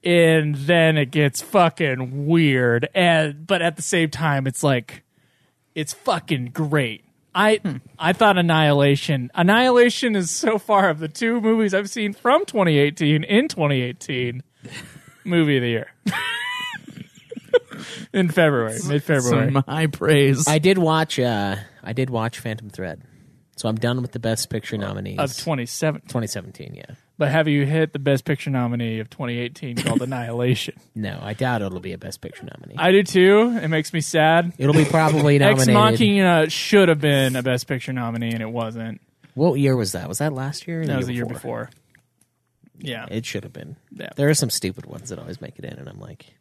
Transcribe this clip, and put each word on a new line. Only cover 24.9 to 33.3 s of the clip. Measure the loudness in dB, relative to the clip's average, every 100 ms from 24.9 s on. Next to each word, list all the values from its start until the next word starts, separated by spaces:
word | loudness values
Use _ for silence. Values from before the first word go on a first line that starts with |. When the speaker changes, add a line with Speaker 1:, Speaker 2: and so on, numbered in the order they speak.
| -8 -10 -6
Speaker 1:
Of | -6 -6
twenty | -6 -6 -6
seven. | -4 -4 -4 -8
Speaker 3:
Twenty | -6 -6
seventeen, | -8 -12 -16 -16 -16
yeah. | -18 -20 _ _
Speaker 1:
But | 0
have | 2 2
you | 2 2
hit | 0 -2
the | -2
Best | 0 0 0
Picture | -4 -2
nominee | -2 -2 -4 -4 -6
of | -10
twenty | -10 -8 -6
eighteen | -8 -10 -10 -6
called | -4 -4
<laughs> |
Annihilation? | -4 -8 -8 -2 0 0 -2 -12 _ -10
Speaker 3:
No, | -8 -8
I | -10
doubt | -6 -4 -2
it'll | -4 -8
be | -12
a | -12
Best | -14 -14
Picture | -16 -16 -20
nominee. | -18 -18 -2
Speaker 1:
I | 4
do | 4
too. | 4 4 6